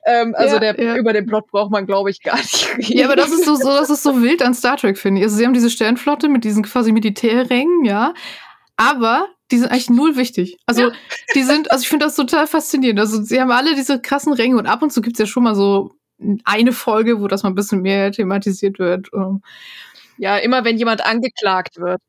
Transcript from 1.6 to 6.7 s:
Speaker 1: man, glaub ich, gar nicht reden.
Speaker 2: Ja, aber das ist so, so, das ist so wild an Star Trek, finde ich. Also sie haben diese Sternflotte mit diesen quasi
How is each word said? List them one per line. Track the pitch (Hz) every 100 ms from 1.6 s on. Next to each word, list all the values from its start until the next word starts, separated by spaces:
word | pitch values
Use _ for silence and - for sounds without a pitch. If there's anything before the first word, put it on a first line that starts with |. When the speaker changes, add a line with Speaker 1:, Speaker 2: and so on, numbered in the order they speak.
| 208
Speaker 1:
man, | 208 196
glaub | 196 196
ich, | 190
gar | - 202
nicht | 226 - - -
reden. | 208 233
Speaker 2:
Ja, | 262
aber | 269
das | 294
ist | 330 320
so, | 294
so, | 254
das | 277 294
ist | 294
so | 294 262
wild | 240 339
an | 247 240
Star | 247 247
Trek, | 214 196
finde | 196 196
ich. | 214
Also | 208
sie | 240
haben |
diese | 247 233
Sternflotte | 226 220 240 - 294 311
mit | 269
diesen | 220 208
quasi | 208